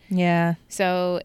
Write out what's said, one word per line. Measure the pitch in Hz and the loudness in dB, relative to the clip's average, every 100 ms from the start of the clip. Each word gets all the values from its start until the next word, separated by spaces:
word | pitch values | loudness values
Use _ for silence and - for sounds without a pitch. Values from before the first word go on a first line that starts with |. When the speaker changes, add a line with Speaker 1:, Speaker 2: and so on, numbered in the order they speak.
| - | -4
Speaker 1:
Yeah. | 185 175 170 170 165 _ | 0 2 2 0 -2 _
Speaker 2:
So | - 185 180 180 175 | -4 -2 0 -2 -4